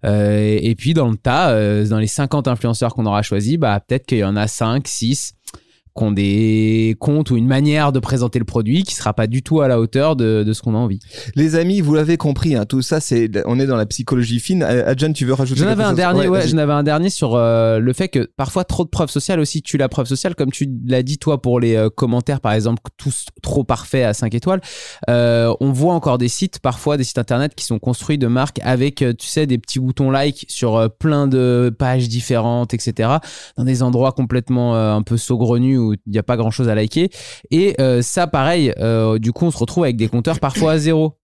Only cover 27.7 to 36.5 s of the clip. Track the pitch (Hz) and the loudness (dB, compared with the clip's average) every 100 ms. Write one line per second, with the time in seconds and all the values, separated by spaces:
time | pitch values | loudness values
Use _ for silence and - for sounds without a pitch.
27.7 | 113 - 123 - 151 123 123 139 - - | -4 -2 -4 -2 0 0 0 -2 -4 -2
28.7 | 127 139 139 131 120 - - 151 123 - | 0 0 0 -2 -2 -4 -2 0 -2 -2
29.7 | 131 127 131 135 135 147 139 - - 120 | -4 -2 0 0 2 0 -4 -12 -4 0
30.7 | 113 110 - 160 147 143 131 127 123 123 | 2 0 0 0 2 2 2 4 4 2
31.7 | 113 131 131 120 117 117 120 113 120 120 | 0 0 0 0 -2 -2 0 0 -2 -2
32.7 | 117 - 110 113 151 - - - - 127 | -4 -4 -2 0 0 -2 -20 -16 -4 -2
33.7 | 131 127 123 131 131 123 127 - 123 123 | 2 2 2 0 0 -2 -2 0 0 2
34.7 | 113 110 107 104 120 - 123 113 120 127 | 2 2 0 0 -2 -2 0 2 2 2
35.7 | 135 113 104 - 104 101 123 113 | 2 0 -2 -2 -4 -2 -2 -2